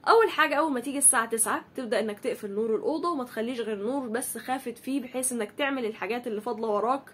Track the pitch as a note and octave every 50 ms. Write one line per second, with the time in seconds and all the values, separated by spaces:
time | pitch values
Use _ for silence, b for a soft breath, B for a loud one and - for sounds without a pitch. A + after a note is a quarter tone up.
0 | - - F#4 A4+ A4+ F#4 - - D#4 D4+ D4 C#4 D#4 D#4+ C#4 A#3+ A#3 C#4+ C4 C#4+
1 | C#4 - D4 A#3+ A3+ A3+ A3+ A3+ A3 G#3+ C4+ D#4+ - - - - C4 A3 G3 F#3
2 | G#3+ A3 G#3 G#3 - B3 - - - G3+ G3 G#3 A3+ A3+ A3 G3 - - D4+ D#4+
3 | D#4 F4 E4+ C4+ B3 B3 - A3+ A3 A#3 C4 A#3 A3+ G#3 A3 G3 G3+ A#3 C4+ C#4+
4 | C4 A#3 G#3+ B3 - - - A3+ - - B3+ C4+ - B3 A#3 - - B3+ C4+ C#4+
5 | A#3+ - - B3+ B3+ B3+ B3 A#3 G#3 G#3 - - D4 C4+ C#4 C4 A#3+ G#3 A3 -
6 | G3 F#3 A3+ B3 B3 B3 G#3+ G#3 G#3+ B3 A#3 G#3+ A3+ A3+ G#3 G#3 G#3 A#3 C4+ C#4
7 | - -